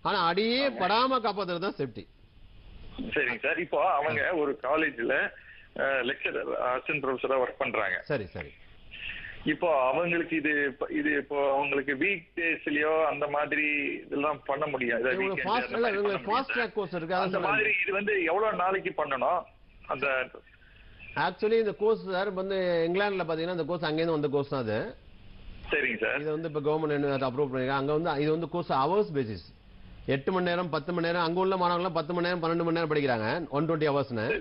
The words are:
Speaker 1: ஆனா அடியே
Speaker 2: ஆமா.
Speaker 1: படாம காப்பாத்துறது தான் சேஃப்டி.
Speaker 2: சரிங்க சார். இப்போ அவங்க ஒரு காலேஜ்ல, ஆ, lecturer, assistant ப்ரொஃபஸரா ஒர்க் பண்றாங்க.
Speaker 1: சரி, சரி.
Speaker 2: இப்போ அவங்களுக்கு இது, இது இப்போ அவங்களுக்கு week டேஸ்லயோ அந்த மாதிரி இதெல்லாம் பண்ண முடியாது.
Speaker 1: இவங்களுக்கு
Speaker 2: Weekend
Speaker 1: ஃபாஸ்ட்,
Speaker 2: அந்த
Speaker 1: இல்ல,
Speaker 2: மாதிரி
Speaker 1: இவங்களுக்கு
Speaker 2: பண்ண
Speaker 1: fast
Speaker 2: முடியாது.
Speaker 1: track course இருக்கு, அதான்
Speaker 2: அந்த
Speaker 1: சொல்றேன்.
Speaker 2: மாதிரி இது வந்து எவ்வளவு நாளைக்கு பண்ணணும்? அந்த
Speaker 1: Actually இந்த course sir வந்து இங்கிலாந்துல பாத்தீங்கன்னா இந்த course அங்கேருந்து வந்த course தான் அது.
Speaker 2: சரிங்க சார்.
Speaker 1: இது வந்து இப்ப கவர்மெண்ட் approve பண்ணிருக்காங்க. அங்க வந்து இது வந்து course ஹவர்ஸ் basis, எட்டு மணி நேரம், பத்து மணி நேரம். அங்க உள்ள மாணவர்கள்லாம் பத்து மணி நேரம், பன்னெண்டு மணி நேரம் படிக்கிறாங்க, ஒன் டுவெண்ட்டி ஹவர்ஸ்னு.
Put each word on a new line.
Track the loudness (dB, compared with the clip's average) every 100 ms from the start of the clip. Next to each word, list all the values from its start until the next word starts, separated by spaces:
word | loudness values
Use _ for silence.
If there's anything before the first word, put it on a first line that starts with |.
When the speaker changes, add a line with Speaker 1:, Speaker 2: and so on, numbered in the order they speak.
Speaker 1:
ஆனா | 0 2 2
அடியே | 4 2 2 0
Speaker 2:
ஆமா. | 0
Speaker 1:
படாம | 2 4 4 2 0
காப்பாத்துறது | -2 -2 -2 -4
தான் | -4
சேஃப்டி. | -6 -6 -16 -20 -20 -20 -20 -20 -18 -16 -14 -10 -4
Speaker 2:
சரிங்க | -2 -2 -2
சார். | -2 -2
இப்போ | -2 0 2 2
அவங்க | 0 0 0 0
ஒரு | 0 -2
காலேஜ்ல, | 0 0 0 -2 0 0 0 -6 -20 -20 -14 -4
ஆ, | 0 0 0
lecturer, | -2 -4 -4 -4 -2 0
assistant | -2 -2 -4
ப்ரொஃபஸரா | -2 -2 0 2
ஒர்க் | 0 -2
பண்றாங்க. | -2 0 -2 -2 -2
Speaker 1:
சரி, | -4 -4 -10
சரி. | -12 -16 -20 -20 -18 -12 -10 -10 -12 -6 -4
Speaker 2:
இப்போ | 0 4 4 4
அவங்களுக்கு | 4 2 0 0 0
இது, | 0 2 0 -2 -4 0
இது | 2 0
இப்போ | 0 0 2 2
அவங்களுக்கு | 2 0 0 0
week | 0 -2 -6 -4
டேஸ்லயோ | -2 -2 -2 0 2 4 2
அந்த | 2 0
மாதிரி | 0 0 0 0 0 -2 -6 -4
இதெல்லாம் | -2 0 -2 -4
பண்ண | -2 -2
முடியாது. | -2 0 2
Speaker 1:
இவங்களுக்கு | 0 0 0
Speaker 2:
Weekend | -2 0
Speaker 1:
ஃபாஸ்ட், | 0 0
Speaker 2:
அந்த | 0
Speaker 1:
இல்ல, | 0
Speaker 2:
மாதிரி | 2
Speaker 1:
இவங்களுக்கு | 0 -2
Speaker 2:
பண்ண | 0
Speaker 1:
fast | 0 0
Speaker 2:
முடியாது. | -2
Speaker 1:
track | -2 -2
course | -4 -4
இருக்கு, | -2 0
அதான் | 0
Speaker 2:
அந்த | 0
Speaker 1:
சொல்றேன். | 2
Speaker 2:
மாதிரி | 2 2 0
இது | 0 0
வந்து | 2 0 2
எவ்வளவு | 2 2 2
நாளைக்கு | 0 0 -2 -2
பண்ணணும்? | -2 0 2 0 -2 -20 -20 -20 -8
அந்த | -2 0 0 -2 -8 -20 -20 -20 -20 -20 -20 -10 -2 -2
Speaker 1:
Actually | 0 2 4
இந்த | 2 2
course | 2 2 0
sir | -2 0 -2
வந்து | -2 0 2 2 2
இங்கிலாந்துல | 2 2 0 -2
பாத்தீங்கன்னா | -2 -2 -2
இந்த | -2
course | -2 0
அங்கேருந்து | 0 2 2
வந்த | 2
course | 0 0
தான் | -2
அது. | 0 0 -2 -8 -20 -20 -20 -18 -16 -14 -4
Speaker 2:
சரிங்க | -2 0 -2
சார். | -2 -2
Speaker 1:
இது | -2
வந்து | -4 -4
இப்ப | -2 0
கவர்மெண்ட் | 2 2 2 2 2 0
approve | 0 0
பண்ணிருக்காங்க. | 0 0 0
அங்க | 0 0
வந்து | 0 0
இது | 2
வந்து | 0 0
course | -4 0 2
ஹவர்ஸ் | 4 2 2 0
basis, | -2 -6 -10 -20 -20 -20 -20 -12 -4
எட்டு | -2 0
மணி | 0 2
நேரம், | 0 0
பத்து | -2 -2
மணி | -2 0
நேரம். | 0 0
அங்க | 2
உள்ள | 2 2
மாணவர்கள்லாம் | 2 2 0 -2
பத்து | 0
மணி | 0 0
நேரம், | 0
பன்னெண்டு | 0 2 2
மணி | 2
நேரம் | 2
படிக்கிறாங்க, | 2 4 2 2 -2 0 0
ஒன் | 0
டுவெண்ட்டி | 2 2
ஹவர்ஸ்னு. | 2 0 -2 0 -2